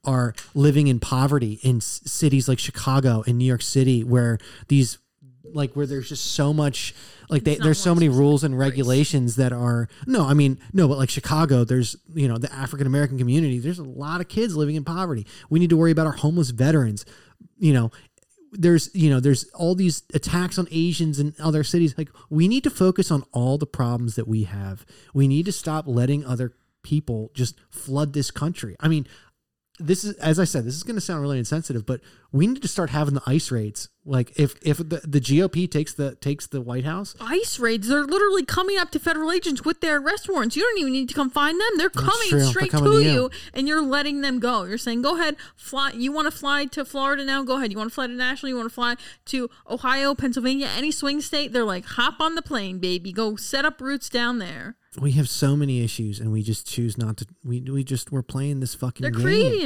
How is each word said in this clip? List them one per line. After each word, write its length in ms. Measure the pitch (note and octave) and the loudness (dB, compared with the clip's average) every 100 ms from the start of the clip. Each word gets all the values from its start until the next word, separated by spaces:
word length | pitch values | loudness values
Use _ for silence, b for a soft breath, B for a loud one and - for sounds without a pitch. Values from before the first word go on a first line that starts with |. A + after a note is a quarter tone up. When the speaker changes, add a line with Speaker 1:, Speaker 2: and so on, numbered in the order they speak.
Speaker 1:
are 300 | - B2+ A#2+ - - C#3+ | -2 0 0 -4 -4 4
living 320 | C#3+ C#3+ C#3+ | 4 6 4
in 120 | A#2+ | 2
poverty 600 | - C3 C#3 C#3+ A2+ G#2+ | 0 0 2 2 0 0
in 160 | C3 A#2+ | 0 0
s-, 240 | - - - | -2 -8 -8
cities 420 | - D#3 C3+ B2+ | 0 2 4 2
like 100 | B2 | 0
Chicago 640 | - - - C3+ C3 A2 A#2 | -2 -6 0 2 4 2 2
and 100 | A#2+ | 2
New 80 | B2+ | 2
York 160 | A#2+ | 0
City, 420 | - C3+ C3 B2 | 0 2 4 2
where 360 | B2 B2 A#2+ A2+ B B - | 4 4 4 0 B B 2
these, 280 | C#3+ A#2+ - _ _ C3+ B2 - | 4 4 -2 _ _ -20 _ -10
like, 200 | D#3 C#3 C#3+ | -6 -4 -2
where 100 | C#3+ | -4
there's 240 | C#3 A2 | -4 -8
just 240 | A#2+ - | -8 -4
so 180 | - C#3+ | 0 2
much, 440 | D3+ D3 B2+ - B B B - | 2 0 -2 -8 B B B -4
like, 140 | D3+ | 0
they, 80 | D3+ | 0
Speaker 2:
It's 80 | D3 | 2
not 60 | D#3 | 2
Speaker 1:
there's 140 | D3+ | 2
so 120 | F3+ | 4
Speaker 2:
one 60 | E3+ | 4
Speaker 1:
many 80 | D#3+ | 6
Speaker 2:
specific 120 | B2+ | 6
Speaker 1:
rules 240 | C#3+ D3 | 4 4
and 140 | D3 C3 | 2 0
Speaker 2:
race. 120 | C3+ | 0
Speaker 1:
regulations 640 | C3 B2 C3 D3 C#3+ A#2+ A2+ | 0 2 2 2 2 2 2
that 180 | B2+ | 0
are, 340 | B2 A#2+ A#2+ A#2 B - | 0 0 0 -2 B -2
no, 180 | B3+ C#3 | 2 4
I 80 | |
mean, 240 | D3 C#3 C3 B | 4 4 2 B
no, 140 | F#3+ D3+ | 4 4
but, 100 | C#3 | 4
like, 140 | C3 | 0
Chicago, 520 | - - D3+ D#3+ C3 | -2 -2 2 4 4
there's, 320 | A#2 B2+ A2+ - - D#3+ | 4 2 0 -6 -8 0
you 120 | C3+ | 0
know, 100 | A2+ | 0
the 120 | C#3 | -4
African-American 680 | C3+ C3+ C#3+ C3+ C#3 D3 C3 | -6 -8 -2 0 2 2 0
community, 400 | B2 C#3+ D3+ B2 | 2 4 2 0
there's 200 | C3+ F3 | -2 -6
a 40 | |
lot 360 | C3+ B2+ D3 E3+ | -10 -10 -6 -6
of 80 | F3+ | -4
kids 280 | - A3+ D#3 | -2 0 0
living 200 | D3 D3+ | 0 -2
in 80 | |
poverty. 440 | C#3+ E3+ F#3 A#2 G2 B - | -4 -4 -4 -4 -8 B 0
We 100 | D#3+ | 4
need 100 | F3 | 6
to 80 | E3 | 6
worry 140 | E3 | 6
about 160 | D#3+ D#3 | 4 2
our 60 | |
homeless 360 | - D3 F3 C3 | 0 0 2 0
veterans. 560 | A#2 C3+ D#3 A#2 G#2 - B B B - - | 2 4 4 2 -2 -10 B B B -20 0
You 140 | D#3+ | 4
know, 180 | C3 A2+ B B _ _ _ D4+ | 4 2 B B _ _ _ _
there's, 360 | G3+ F3 E3 - | 2 4 4 2
you 160 | F#3+ D#3 | 2 4
know, 120 | C3 | 6
there's 240 | C#3 C3 - | 4 2 0
all 220 | - E3+ F#3 | -2 0 2
these 280 | F#3 D3+ - | 2 0 -4
attacks 460 | D#3 - F3 F3+ F#3 | -4 -2 -2 0 -2
on 80 | F3 | -2
Asians 480 | D#3+ F3 D#3 D#3+ C#3+ | 0 0 0 0 0
in 140 | D3 - | -2 -2
other 240 | D#3+ D3+ | 0 0
cities. 320 | D3 F3 D#3+ C3 | 2 2 2 0
Like, 120 | D3+ B - | -8 B -2
we 200 | D#3 F3+ | 2 4
need 160 | B3+ C4 | 4 0
to 40 | |
focus 400 | - F#3 F#3 F#3 | 2 2 4 2
on 140 | D3 - | 0 -2
all 260 | A#2+ B2 D3 | 0 0 0
the 80 | D3 | -2
problems 500 | - A#2+ B2 A#2+ G#2+ | -2 -2 0 -2 -4
that 120 | A2 | -2
we 160 | A2 | -2
have. 420 | F#2+ G2+ G2 G2 - b b | -2 -6 -8 -10 -16 b b
We 160 | C3+ C3+ | 2 2
need 160 | C#3 F3+ | 2 0
to 80 | |
stop 320 | - D#3+ D#3 C#3+ | -4 -4 -4 -2
letting 380 | A#2+ B2+ C#3+ C3 | 0 2 0 -2
other 280 | B2 B2 - _ _ | -4 -6 -10 _ _
people 480 | - D3+ D3+ A2 A2 | -4 -2 -2 -6 -6
just 220 | - A#2+ b b | -4 -4 b b
flood 420 | - - C#3 D3+ | -14 -6 -2 -2
this 180 | C#3+ - | -2 -4
country. 460 | - D3+ F3+ A2+ E2+ | -4 -6 -4 -10 -4
I 80 | D3+ | 0
mean, 180 | D#3 C3 B B _ _ _ _ - | 0 -4 B B _ _ _ _ -6
this 240 | D#3+ F#3 | -2 -2
is, 120 | G#3 G3 | -4 -2
as 200 | D#3 D#3+ | 0 2
I 60 | |
said, 220 | F3+ C#3 A2+ | 2 -2 -4
this 100 | D3 | -8
is 80 | |
gonna 180 | G3+ A3 | -8 -6
sound 200 | - E3 | -4 -4
really 180 | C#3+ C3 | -2 -2
insensitive, 460 | A2+ D3+ - A#2+ G#2 | -2 -4 -4 -6 -4
but 140 | B2 b b b | -6 b b b
we 140 | C3+ G3+ | 2 2
need 160 | C4 | 0
to 60 | C4+ | -4
start 240 | - E3 | -4 -2
having 240 | D3+ D3 C#3 | 0 0 0
the 80 | - | 0
ice 240 | C3+ - | 0 0
raids. 380 | A#2+ G#2+ - - _ D3 | -4 -4 -8 -14 _ -2
Like, 260 | C3 A#2+ - | -2 0 0
if, 160 | C#3+ - | 0 0
if 160 | D#3 D3 | -2 -2
the, 240 | D#3+ D#3+ | -2 -8
the 160 | D#3 C#3+ | -2 0
G 220 | B2 C#3+ | 4 4
O 60 | F#3+ | 4
P 200 | E3 F3+ | 0 -2
takes 260 | D3+ D3+ | -2 -4
the, 220 | - C#3 B2+ | -4 -6 -4
takes 300 | C#3+ C#3+ - | -4 -4 -6
the 160 | C#3 | -8
White 240 | A#2+ B2+ C3+ | -6 -6 -4
House. 300 | F3 G3+ - | -6 -10 -12
Speaker 2:
ice 380 | A3+ F4 A#4 - | -4 -4 -2 -2
raids, 300 | A#3 A3+ G#3+ | 0 0 0
they're 160 | C#4+ C#4+ | 0 0
literally 400 | F#4+ G4+ F#4+ C#4 | 2 2 2 0
coming 320 | - F#4 G4 | -2 0 -2
up 140 | F4 | -2
to 80 | D4+ | -2
federal 320 | E4+ D#4 D#4 | -2 -2 -2
agents 340 | F4 F4 C4+ D#4 | -2 -2 -4 -4
with 160 | E4+ | -2
their 160 | E4 D4 | 0 0
arrest 320 | C#4+ G#4 - | 0 -4 -2
warrants. 260 | F4 A3+ D4 | -2 -2 0
You 60 | |
don't 180 | A#4 G#4 | 0 0
even 140 | C4+ | -2
need 160 | C4 B3+ | -2 -2
to 60 | - | -2
come 160 | C4+ | -2
find 280 | D4 D4 E4+ | 0 0 0
them. 180 | A4+ F4+ | 0 0
They're 120 | F#4 | 0
Speaker 1:
That's 160 | - C3 | 0 0
Speaker 2:
coming 240 | A#4 G#4+ | 0 2
Speaker 1:
true. 100 | - | 2
They're 80 | C3+ | 4
Speaker 2:
straight 240 | A#2+ F#4 | 2 0
Speaker 1:
coming 200 | D3+ C#3+ | 2 6
Speaker 2:
to 60 | C#3+ | 6
Speaker 1:
to 40 | |
you. 80 | D3+ | 6
Speaker 2:
you, 180 | C3+ B3+ B B - | 2 0 B B -4
and 120 | C#4 | -2
you're 140 | D#4 | 0
letting 400 | C#4 C#4+ C#4+ C#4+ | 0 0 -2 -2
them 180 | C#4 B3+ | -2 -2
go. 260 | A#3+ A3+ F3+ | -2 -2 -4
You're 120 | A3+ | -6
saying, 240 | A#3+ A#3 | -4 -2
"Go 160 | C#4 E4+ | 0 0
ahead, 180 | D#4+ D4+ B _ | -2 -4 B _
fly. 360 | - C#4 C#4 A#3 | -8 -4 -2 -2
You 160 | C4 | -4
wanna 200 | D4+ D#4 | -2 -2
fly 340 | - C#4 C#4+ C#4+ | -4 -2 -2 -2
to 200 | - C4 | -6 -8
Florida 400 | C#4 C4+ C#4 C4+ | -4 -2 -2 -2
now? 180 | C4+ | -4
Go 140 | C4 C4 | -2 -2
ahead. 140 | A#3 | -4
You 60 | G3+ | -6
wanna 120 | A3 | -8
fly 160 | D4 B3+ | -6 -8
to 60 | |
Nashville? 360 | B3 B3+ C4+ C4+ | -4 -4 -4 -6
You 80 | B3+ | -6
wanna 120 | A#3 | -8
fly 280 | B3 A#3+ A#3+ B B - | -4 -4 -4 B B -8
to 240 | C4 A#3+ b - | -6 -6 b -10
Ohio, 440 | B3 B3+ C4+ C#4 | -6 -2 0 0
Pennsylvania, 560 | C#4 C4 B3+ B3 C#4 C#4 G#3 | 0 -2 -2 -2 -2 -4 -4
any 160 | D4 | -4
swing 300 | D4 C#4 D4 | -4 -4 -4
state?" 320 | C#4 D4 C#4+ | -4 -6 -2
They're 120 | A#3+ G#3+ | -2 -2
like, 200 | F#3 - | -4 -6
"Hop 340 | - B3+ - | -2 -2 0
on 160 | D#4+ E4 | -2 -2
the 60 | |
plane, 340 | - B3+ G3 F#3 | -4 -6 -6 -4
baby. 340 | F3+ F3+ F#3 | -4 -4 -4
Go 240 | F#3 A3 G#3+ | -4 -4 -4
set 300 | - C4+ D4+ | -4 -2 -2
up 160 | - | -4
roots 280 | C4 C#4 - | -6 -6 -4
down 280 | A#3+ A#3+ B3 | -2 -2 -4
there." 400 | F3 D3+ - - _ - | -6 -12 -14 -18 _ -4
Speaker 1:
We 140 | C#3+ | 0
have 160 | C#3 C3 | 2 0
so 260 | - C#3 C#3+ | 0 2 2
many 280 | C#3+ B2 | 0 0
issues, 360 | A#2 - G#2+ G#2 | -2 -4 -6 -4
and 140 | A2+ | -2
we 100 | A2 | -2
just 240 | G#2+ G#2+ - | -2 -4 -6
choose 300 | - A#2 G#2 | -4 -4 -2
not 180 | A2+ G#2 | -6 -6
to. 100 | - _ C3 | -12 _ -8
We, 160 | A#2+ | -8
we 200 | C3 C#3 | -4 -6
just, 280 | C3 C3 - | -4 -6 -4
we're 120 | C3+ | -6
playing 360 | - C3 C#3 C#3 | -4 -4 -4 -4
this 160 | B2+ - | -6 -6
fucking 260 | B2+ - | -6 -4
Speaker 2:
They're 100 | - | -4
Speaker 1:
game. 100 | A2+ | 0
Speaker 2:
creating 400 | B2 G#4+ B4 G#4+ | 2 4 2 2